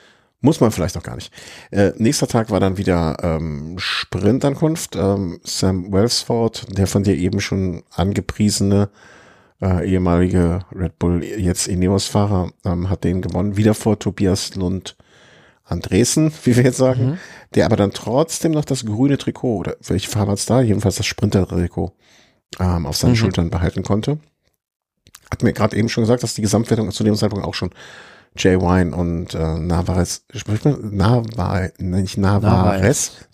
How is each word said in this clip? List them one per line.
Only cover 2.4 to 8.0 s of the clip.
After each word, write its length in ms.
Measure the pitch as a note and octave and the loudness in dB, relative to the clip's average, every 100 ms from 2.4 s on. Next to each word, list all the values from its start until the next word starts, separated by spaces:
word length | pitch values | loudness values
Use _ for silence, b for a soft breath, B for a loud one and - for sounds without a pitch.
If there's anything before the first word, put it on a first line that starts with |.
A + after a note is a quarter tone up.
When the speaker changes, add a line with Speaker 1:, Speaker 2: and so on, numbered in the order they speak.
| A2 | 0
Speaker 1:
war 80 | F#2 | 2
dann 180 | G2 F#2+ | 2 0
wieder, 420 | F#2+ F2 D#2+ - | 0 2 2 0
ähm, 540 | F2 D#2+ D#2+ C#2+ D#2+ F2+ | -2 -2 -4 -6 -10 -8
Sprintankunft. 1160 | - - - F2+ G2+ B2+ C#3+ C#3 D#3 E3 - - | -6 -6 -6 0 2 2 0 0 0 -2 -6 -2
Ähm, 420 | F#2+ G2 F2+ E2 | 0 0 -2 -8
Sam 480 | - - F#2+ F#2 F#2+ | -10 -2 0 0 0
Welsford, 840 | F#2+ A#2+ - - A#2+ A2+ - - G2 | 0 2 0 -2 0 0 -4 -6 -2
der 120 | F#2 | 0
von 160 | G#2 | 2
dir 100 | G2+ | 2
eben 260 | D#2 F#2 G2 | 2 0 -2
schon 440 | - F#2+ F#2 E2+ - | -2 -2 -2 -6 -8
angepriesene, 960 | - | -2